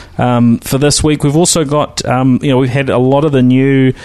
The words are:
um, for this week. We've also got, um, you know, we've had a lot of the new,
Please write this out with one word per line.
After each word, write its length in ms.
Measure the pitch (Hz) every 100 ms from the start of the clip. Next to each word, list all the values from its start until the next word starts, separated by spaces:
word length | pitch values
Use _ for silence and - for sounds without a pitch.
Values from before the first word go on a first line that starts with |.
| - -
um, 420 | 123 120 120 117
for 180 | - 135
this 260 | 147 -
week. 200 | 156 147
We've 120 | 147 151
also 280 | 180 170 139
got, 380 | 147 - - -
um, 340 | 127 131 123
you 80 | 143
know, 80 | 131
we've 120 | 131
had 200 | 139 135
a 80 | 110
lot 280 | 127 139 156
of 60 |
the 100 | 135
new, 520 | 127 127 135 135 131 -